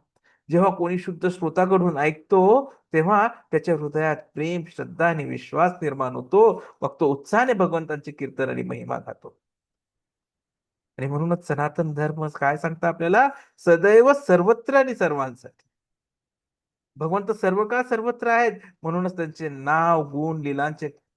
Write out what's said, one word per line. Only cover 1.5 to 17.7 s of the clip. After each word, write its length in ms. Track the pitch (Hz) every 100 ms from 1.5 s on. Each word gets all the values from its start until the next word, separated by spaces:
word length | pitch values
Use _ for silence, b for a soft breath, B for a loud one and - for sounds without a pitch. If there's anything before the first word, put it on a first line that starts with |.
| 165 185 190 175 147
ऐकतो, 760 | 151 160 _ 196 185 247 269 B _
तेव्हा 340 | 160 165 208 226
त्याच्या 480 | 240 _ 160 151 160
हृदयात 400 | 151 151 156 151 -
प्रेम, 300 | - 156 175 165
श्रद्धा 420 | - 127 120 165
आणि 160 | 160 135
विश्वास 460 | 127 - 139 175 180
निर्माण 340 | 156 139 131 123
होतो. 480 | 123 190 226 - B B
मग 140 | 135 -
तो 60 | 151
उत्साहाने 480 | 139 - 208 262
भगवंतांचे 580 | 220 180 165 156 151 151
कीर्तन 380 | 147 139 127 131
आणि 140 | 123
महिमा 340 | 123 120 120 123
गातो. 420 | 120 - - _ _ _ _ _ _ _ _ _ _ _ _ _ _ _ _ -
आणि 100 | 135
म्हणूनच 400 | 147 165 175 175
सनातन 460 | 143 147 147 160
धर्म 340 | 147 151 156 151
काय 300 | 147 139 151
सांगता 300 | 165 165 170
आपल्याला? 400 | 165 170 208 277 277 B B
सदैव 560 | 180 170 190 220 254
सर्वत्र 600 | 285 - 180 180 233 - 277
आणि 200 | 262 233
सर्वांसाठी. 760 | 185 147 131 123 123 _ _ _ _ _ _ _ _ _ _ _ _ _ _ -
भगवंत 360 | 160 190 196
सर्व 360 | 214 196 190
काळ 160 | 214